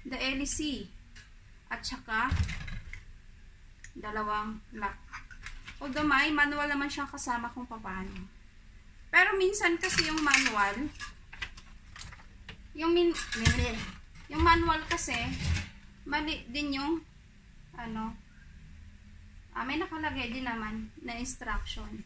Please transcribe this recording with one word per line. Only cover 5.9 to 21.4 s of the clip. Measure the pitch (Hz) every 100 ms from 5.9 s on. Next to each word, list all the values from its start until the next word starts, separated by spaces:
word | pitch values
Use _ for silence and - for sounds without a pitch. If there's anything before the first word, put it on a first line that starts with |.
| 294
may | 302 277 302
manual | 294 294 294 294
naman | 285 285
siyang | 294 277
kasama | 277 285 240 233
kung | 254
paano. | 240 226 202 185 190 190 196 - - - - - - - -
Pero | 330 381 392
minsan | 370 403 349 339
kasi | 370 - 311
yung | 311
manual, | 294 269 262 214 202 208 294 - - - - - - - - - - - - - - - - - -
yung | 294 330
min-, | 349 349 330 - 220 226 240 240 226 - - - - -
yung | 294
manual | 339 330 330 311 330
kasi, | 339 - 240 240 262 - - - - - -
mali | - 294 302 302 -
din | 269 294 277
yung, | 285 330 - - - - - - - -
ano, | 233 220 226 - - - - - - - - - - - - - -
ah, | 233
may | 247 302
nakalagay | 370 320 311 269 240
din | 254
naman | 254 226 214 220 220 -
na | 247
instruction. | 233 247 -